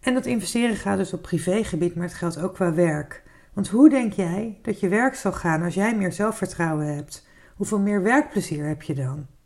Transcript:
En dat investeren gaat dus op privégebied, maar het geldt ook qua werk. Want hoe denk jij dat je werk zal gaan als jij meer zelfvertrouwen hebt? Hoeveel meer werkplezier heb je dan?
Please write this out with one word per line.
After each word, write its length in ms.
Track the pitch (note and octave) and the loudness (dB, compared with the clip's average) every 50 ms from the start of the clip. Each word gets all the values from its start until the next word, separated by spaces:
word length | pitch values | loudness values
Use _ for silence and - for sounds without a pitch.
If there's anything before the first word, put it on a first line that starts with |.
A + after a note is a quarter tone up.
En 140 | - - B3+ | 0 0 0
dat 120 | C4 B3 | 0 0
investeren 500 | B3 B3 A#3 - - - A#3+ A#3+ A#3+ A3 | 0 -2 -2 -2 -2 0 0 2 2 0
gaat 200 | - - G3 G3+ | -2 -2 -2 0
dus 160 | F#3+ G3 F3+ - | 0 -2 -2 -4
op 100 | E3 - | -10 -6
privégebied, 720 | - - D#3+ - - F3+ A3 A3 - - D#3+ E3+ F3 E3+ | -2 -4 -2 0 0 0 0 0 -2 -2 0 -2 -2 -2
maar 120 | E3 E3+ | -2 -6
het 80 | F3 - | -6 -6
geldt 240 | - - E3+ E3 E3 | -4 -6 -4 -4 -4
ook 160 | D#3+ F#3+ F#3 | -6 -6 -2
qua 200 | - F#3+ F3 D#3+ | 0 0 0 4
werk. 480 | D#3+ F3 E3 D3+ D3+ D3 - - - - - - - - - - | 4 4 2 2 -2 -4 -8 -14 -18 -20 -20 -20 -20 -20 -12 -6
Want 160 | - G3 - | -6 -4 0
hoe 220 | F#3+ A3+ C#4 D#4 | 4 8 8 10
denk 220 | B3 C4+ A#3+ A3 G3+ | 8 8 0 0 0
jij 460 | - F#3+ E3+ E3+ G3 A3 A#3 G#3 - - | 0 -2 0 0 -2 -4 -6 -8 -10 -6
dat 180 | - G3+ - | -6 -4 -2
je 80 | - F#3 | 0 2
werk 260 | F3+ G#3+ A#3+ C4 B3+ | 2 4 2 2 0
zal 180 | - - G3 F#3 | 0 -4 -4 -4
gaan 300 | - - E3+ D#3+ D#3+ E3+ | 0 0 0 0 2 0
als 120 | F3 C#3+ | -2 0
jij 220 | F3+ G3 A3 A#3 | 0 0 2 2
meer 160 | A3 G3 F3+ - | 0 0 -2 -2
zelfvertrouwen 840 | - G#3 A3 G#3+ - - F3+ - - E3+ E3 D#3 D3+ D3+ D3 D3 | 0 -2 -2 0 -2 -6 -6 -2 -2 -2 -2 0 -2 -2 -4 -4
hebt? 320 | D3 D3 - - - - _ - - - - - | -6 -8 -12 -16 -20 -20 _ -20 -20 -20 -20 -8
Hoeveel 220 | - G#3 G#3 G#3+ G#3 | -8 -4 -2 0 0
meer 240 | G3 G3+ G#3 G3+ F3+ | 0 2 2 2 2
werkplezier 640 | G#3 A#3+ C#4 D4 - - G#3+ - - D#3+ D3 D3 | 4 4 4 2 2 -2 -4 -4 -2 -4 -4 -4
heb 160 | D3 D3+ D3 - | -4 -4 -6 -4
je 120 | - D3+ | -6 -4
dan? 320 | C3 C3+ C3 C3+ D3+ C#3+ - - - _ | -4 -4 -4 -6 -8 -10 -14 -18 -20 _